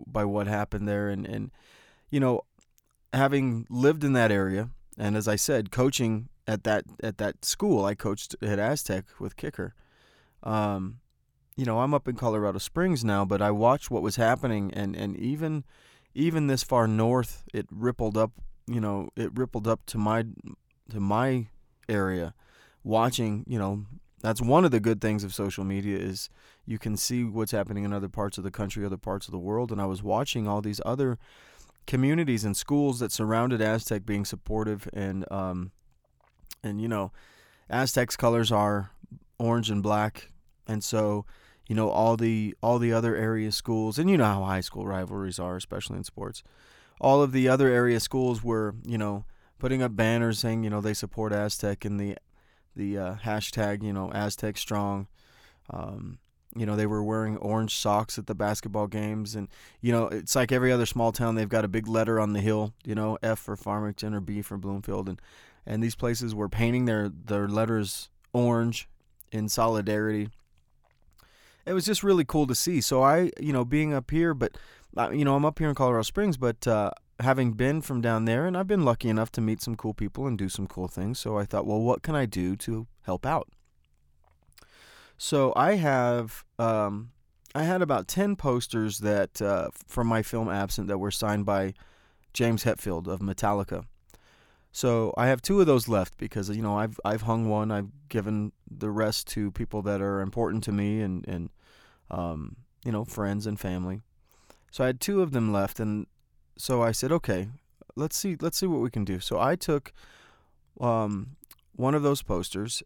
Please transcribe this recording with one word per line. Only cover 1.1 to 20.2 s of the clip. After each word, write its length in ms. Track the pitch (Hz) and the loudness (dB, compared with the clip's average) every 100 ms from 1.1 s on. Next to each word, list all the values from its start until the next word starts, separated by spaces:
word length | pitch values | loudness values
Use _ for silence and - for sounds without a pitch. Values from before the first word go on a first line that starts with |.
| 101 98 | -4 -6
and, 240 | 110 104 - _ - _ _ _ | -6 -8 -12 _ -20 _ _ _
you 100 | 147 | 0
know, 220 | 131 120 - _ _ _ _ _ _ | 2 2 -2 _ _ _ _ _ _
having 540 | 131 139 139 131 113 117 | 2 4 4 2 0 -4
lived 360 | 123 135 160 | 2 4 4
in 80 | 143 | 4
that 180 | 131 113 | 4 4
area, 400 | 101 95 95 113 - - - | 4 2 0 -4 -8 -16 -6
and 180 | 107 107 | -2 0
as 100 | 104 | 0
I 100 | 104 | 0
said, 340 | - 139 104 | 2 0 0
coaching 580 | - 127 135 120 110 120 - - | 2 2 2 0 -2 -6 -12 -6
at 180 | 110 | -4
that, 200 | 113 107 - 107 | 0 0 -2 -8
at 160 | 113 98 | -8 -4
that 260 | 104 - | -4 -4
school, 400 | - - 208 139 | -4 -2 2 2
I 100 | 98 | 2
coached 420 | 104 107 98 - - | -2 -4 -4 -6 -6
at 160 | 104 101 | -2 0
Aztec 480 | 107 147 - 95 95 - | 0 0 -2 -4 -6 -10
with 180 | 98 - | -10 -8
Kicker. 380 | - - 95 - _ _ _ _ _ _ | -10 -8 -8 -10 _ _ _ _ _ _
Um, 580 | - 107 104 98 95 117 _ _ _ _ _ - | -4 0 0 -2 -6 -10 _ _ _ _ _ -4
you 80 | |
know, 160 | 127 113 | 0 2
I'm 120 | 131 | 2
up 140 | 147 - | 0 0
in 80 | |
Colorado 440 | 120 123 107 104 95 | -2 0 2 0 -2
Springs 460 | - - 185 156 | -4 0 0 2
now, 200 | 117 101 | 2 2
but 180 | 98 98 | 2 2
I 80 | 104 | 2
watched 400 | 104 113 139 - | 4 4 4 0
what 120 | 117 | -2
was 120 | 92 | 0
happening, 580 | 110 113 127 131 110 98 | 2 2 2 0 -2 -2
and, 220 | - 101 | -4 -6
and 220 | - 101 - | -4 -6 -4
even, 480 | 123 147 160 156 135 - - _ _ | -4 -4 -2 -4 -8 -16 -20 _ _
even 320 | - 160 160 147 | -2 0 2 2
this 160 | 135 | 2
far 240 | - 127 113 | 2 2 4
north, 560 | 110 113 127 117 - - | 4 4 2 0 -6 -10
it 140 | - - | -8 -8
rippled 460 | 90 123 123 110 104 | -4 -2 -2 -2 0
up, 140 | 110 - - - - | 0 -2 -16 -14 -6
you 120 | 117 | -2
know, 280 | 107 101 80 - | -2 -2 -4 -6
it 200 | 113 110 | -6 -4
rippled 300 | 123 117 107 | -4 -2 -2
up 180 | 110 - | -2 -2
to 120 | 113 | -2
my, 260 | 107 113 | 0 2